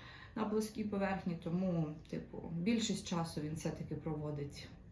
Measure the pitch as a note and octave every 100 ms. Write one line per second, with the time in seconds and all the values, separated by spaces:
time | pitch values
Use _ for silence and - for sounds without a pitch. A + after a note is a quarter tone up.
0 | - - - - G#3 G#3+ G#3+ - G#3+ G3+
1 | G3 F#3+ F#3 E3 E3+ F3 F#3 E3+ D3+ D#3
2 | - E3 - - - E3 F3+ A#3+ - F#3+
3 | - F3 E3 - D3+ D#3+ D#3+ D3+ D3 D3+
4 | E3 D3+ D3+ D3 C#3+ - - - -